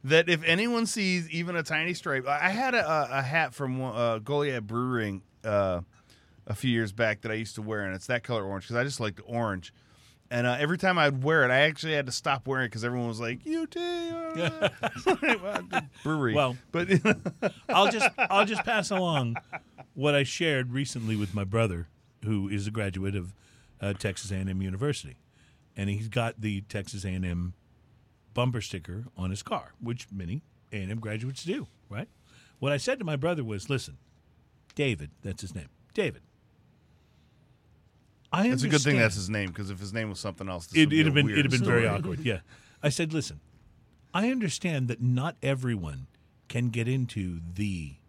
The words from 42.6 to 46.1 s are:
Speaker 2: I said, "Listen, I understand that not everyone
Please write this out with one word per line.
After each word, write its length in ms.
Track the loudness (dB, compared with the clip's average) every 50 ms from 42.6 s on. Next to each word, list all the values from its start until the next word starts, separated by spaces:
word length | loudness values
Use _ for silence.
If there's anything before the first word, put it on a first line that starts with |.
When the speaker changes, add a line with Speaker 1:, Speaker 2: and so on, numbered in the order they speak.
| -20 -20 _ _
Speaker 2:
I 60 | -2 0
said, 220 | 0 0 -2 -2
"Listen, 300 | -2 -4 -4 -4 -10 -14 _ _ -20 -20 -20 -20 _ -20 _ _ _ _ _ _ -2
I 180 | 0 0 2
understand 560 | 2 0 0 -2 -2 -2 -2 -2 0 0 0
that 140 | 0 -2 0
not 340 | 2 2 2 2 0 -2 -6 _ -2
everyone 640 | -2 0 0 0 -2 -2 -2 -2 -6 -8 -10 -12 -14